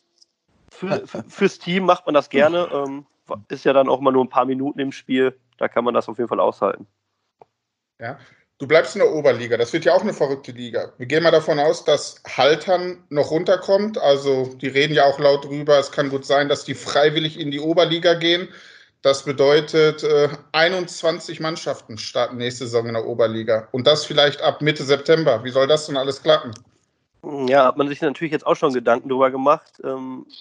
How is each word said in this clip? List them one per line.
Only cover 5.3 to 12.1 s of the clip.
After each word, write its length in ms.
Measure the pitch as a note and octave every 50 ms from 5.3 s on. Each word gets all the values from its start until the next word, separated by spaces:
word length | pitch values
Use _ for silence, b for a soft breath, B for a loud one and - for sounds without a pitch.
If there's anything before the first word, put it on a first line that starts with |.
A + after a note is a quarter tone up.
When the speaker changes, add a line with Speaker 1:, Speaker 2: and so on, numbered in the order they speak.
| B2+ _ _ _ _ -
Speaker 1:
Da 100 | A#2+ A#2
kann 160 | - B2 A#2+
man 100 | A#2+ A#2
das 140 | A#2 - -
auf 80 | G#2+
jeden 120 | - A#2+ G#2+
Fall 120 | A2 -
aushalten. 460 | G2 A2 - - G#2 F#2+ - - - - _ _ _ _ _ _ _ _ _ _ _ _ _ _ _ _ _ _ _ _ _ -
Speaker 2:
Ja. 180 | A#2 A#2 C#3+ - b b b b b b b -
Du 100 | C#3+ A#2+
bleibst 260 | D3+ E3 - - -
in 60 | G3+
der 120 | F3 C#3+
Oberliga. 440 | D3 D3+ C#3+ C#3 A#2+ A2+ A#2+ A2+ A#2
Das 160 | A2 A#2+ -
wird 120 | - D#3+ D#3
ja 80 | F3
auch 100 | E3+ F#3
eine 120 | G3 G3+ D#3+
verrückte 380 | - D#3 C3+ C#3 C3+ - -
Liga. 400 | A#2 A#2+ B2 A#2 A2+ A2 F2 - -
Wir 100 | - B2
gehen 180 | B2 D3 D#3+ E3+
mal 80 | E3
davon 260 | E3 D#3 D#3 E3+ D#3 D3
aus, 260 | D3 D#3 - - -
dass 380 | - D3+ C3+ - -